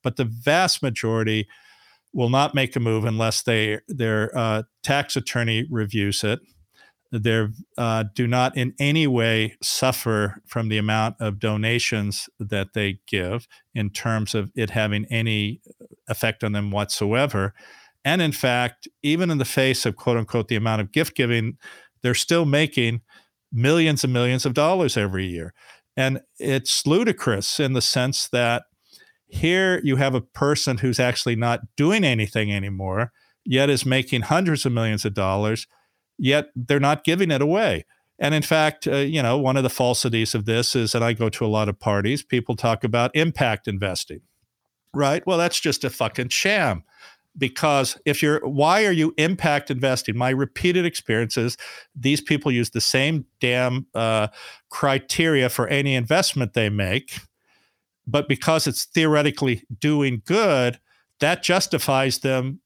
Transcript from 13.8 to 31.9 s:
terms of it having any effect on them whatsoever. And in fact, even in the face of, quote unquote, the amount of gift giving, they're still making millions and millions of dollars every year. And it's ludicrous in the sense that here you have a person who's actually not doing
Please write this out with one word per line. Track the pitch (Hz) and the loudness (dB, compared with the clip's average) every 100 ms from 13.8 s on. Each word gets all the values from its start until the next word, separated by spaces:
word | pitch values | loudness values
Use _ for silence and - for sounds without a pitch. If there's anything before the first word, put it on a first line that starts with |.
| 104 | -6
terms | - 117 110 104 | -4 -2 -2 -2
of | 110 98 | -4 -4
it | - 110 | -4 -2
having | 117 107 104 | -2 0 -2
any | 107 117 113 107 104 135 - - - - - | -2 -2 0 -2 -2 -6 -16 -20 -20 -20 -10
effect | - 113 - | -4 -2 -2
on | 107 | -4
them | 104 101 | -4 -4
whatsoever. | 98 101 - 104 117 143 104 98 - - - - _ | -4 -4 -4 0 0 0 0 -2 -6 -20 -20 -20 _
And | 139 180 | -2 0
in | 160 | 0
fact, | - 127 123 120 - - _ | 0 0 2 -2 -6 -20 _
even | 147 165 180 | -2 0 0
in | 151 | 0
the | |
face | 123 - 131 127 | 0 2 2 2
of, | 120 | -2
quote | - - 117 | -2 -2 0
unquote, | 107 120 107 | 0 -4 -2
the | 110 | -2
amount | 113 110 | 0 -2
of | 104 | -2
gift | 151 156 | -2 -2
giving, | - 120 117 113 - - - _ _ | -2 0 0 -2 -8 -20 -20 _ _
they're | 127 | -2
still | 117 - 170 | -2 2 2
making | 156 143 151 139 117 117 _ - _ _ _ | 4 2 2 0 0 -2 _ -20 _ _ _
millions | 113 131 165 160 143 | 0 2 4 4 2
and | 131 | 0
millions | 123 123 127 | 2 2 0
of | 135 | 0
dollars | 127 156 190 147 120 | 2 2 2 0 0
every | 101 95 | -2 -2
year. | 95 87 82 _ - - _ | -4 -6 -10 _ -20 -20 _
And | - 131 131 _ - | -2 -2 -2 _ -8
it's | - 135 131 - | -2 -2 0 -2
ludicrous | 139 175 233 - - 101 - - | 2 2 2 0 0 0 -2 -2
in | 139 | 0
the | 127 | 0
sense | - 131 127 135 - | 0 0 0 -2 -2
that | 123 117 120 - _ _ - _ _ _ | 0 2 0 -4 _ _ -20 _ _ _
here | - 165 185 190 180 | -2 0 2 2 2
you | 143 | 2
have | 131 139 | 2 2
a | 127 | 0
person | - - 143 147 - 120 | -4 -2 0 2 0 -2
who's | 131 120 | 0 2
actually | 123 123 127 | 0 0 -2
not | 113 120 117 - | -2 0 -2 -6
doing | - 151 | 0 2